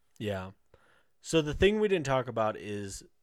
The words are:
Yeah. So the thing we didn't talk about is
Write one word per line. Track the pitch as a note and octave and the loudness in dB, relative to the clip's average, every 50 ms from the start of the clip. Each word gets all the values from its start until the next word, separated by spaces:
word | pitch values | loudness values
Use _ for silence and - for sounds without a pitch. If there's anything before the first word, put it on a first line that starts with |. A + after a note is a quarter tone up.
| _ _ _ - | _ _ _ -8
Yeah. | A2 G#2 G2 F#2+ F#2 F#2 - _ _ _ - _ _ _ _ _ _ _ _ _ | -6 -6 -4 -6 -8 -10 -14 _ _ _ -20 _ _ _ _ _ _ _ _ _
So | - - D#3+ D#3+ | -8 2 2 2
the | D3+ D3+ C3+ | 2 2 0
thing | - F#3 G3 G#3+ G#3+ | 4 4 4 4 4
we | G#3+ G3+ | 2 2
didn't | F#3+ F3 C#3 | 2 0 0
talk | C#3 C3+ C3 B2 B2+ | 2 0 0 0 -2
about | A2+ A2+ A2 G#2+ G#2+ | -2 0 0 0 0
is | - F2 G#2 G#2 G2+ G2+ G2 F#2+ - - - _ _ | -4 -8 -8 -6 -6 -6 -8 -10 -12 -16 -18 _ _